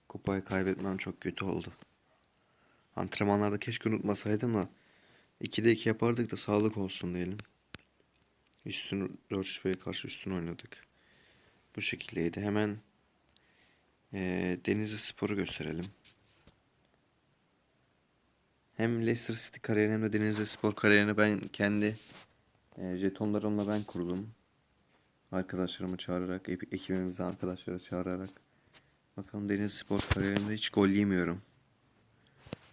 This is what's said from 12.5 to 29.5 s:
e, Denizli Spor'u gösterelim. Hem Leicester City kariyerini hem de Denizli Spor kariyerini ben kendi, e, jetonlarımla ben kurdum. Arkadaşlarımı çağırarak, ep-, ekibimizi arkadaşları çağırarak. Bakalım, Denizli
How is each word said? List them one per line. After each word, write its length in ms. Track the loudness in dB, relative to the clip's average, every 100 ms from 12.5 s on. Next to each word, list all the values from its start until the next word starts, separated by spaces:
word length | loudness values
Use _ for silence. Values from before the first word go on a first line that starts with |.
| 2 2 -2 -10 _ _ _ _ _ _ _ _ _ _ _ _
e, 80 | -4 0 0 0 0 0
Denizli 320 | 0 0 2
Spor'u 380 | 0 0 -2 0
gösterelim. 480 | -2 -4 -4 -4 -6 -10 -20 -20 _ -20 -20 -20 _ _ _ _ _ _ _ _ _ _ _ _ _ _ _ _ _ _ _ _ _ 0
Hem 300 | 2 2 2
Leicester 280 | 2 0
City 240 | -2 -4 -6
kariyerini 360 | 0 4 6
hem 80 | 4
de 100 | 2
Denizli 340 | 2 2 2 0
Spor 280 | 2 0
kariyerini 420 | 4 8 8 8 6
ben 240 | 6 4
kendi, 580 | -2 0 2 4 2 0 -10 -16 -18 _ _ _ _ -10
e, 200 | -6 0
jetonlarımla 720 | 0 0 0 0 0 0 0
ben 140 | -2
kurdum. 480 | -2 -4 -2 -4 -6 -12 _ _ _ _ _ _ _ _ _
Arkadaşlarımı 640 | -4 -4 -2 -4 -4 -6 -6
çağırarak, 520 | -4 -2 -2 -4 -4
ep-, 240 | -6 -6
ekibimizi 500 | -8 -4 -2 -2 -2
arkadaşları 560 | -4 -4 -6 -6 -6 -8
çağırarak. 520 | -6 -4 -4 -4 -8 -14 _ _ _ -20 _ _ _ -14
Bakalım, 320 | -10 -6
Denizli 300 | 0